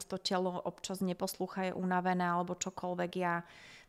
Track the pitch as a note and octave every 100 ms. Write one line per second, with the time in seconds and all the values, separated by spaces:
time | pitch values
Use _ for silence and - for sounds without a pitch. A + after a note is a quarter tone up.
0 | - F#3+ - F#3 F#3 F3+ - F3 - F#3
1 | F#3 F3 F#3+ - F#3 F#3+ F#3 - F#3 F3+
2 | F#3 F3+ F3+ F3 F3 F3+ F#3+ - F3+ F3+
3 | F3+ F#3 F3 E3+ - - - -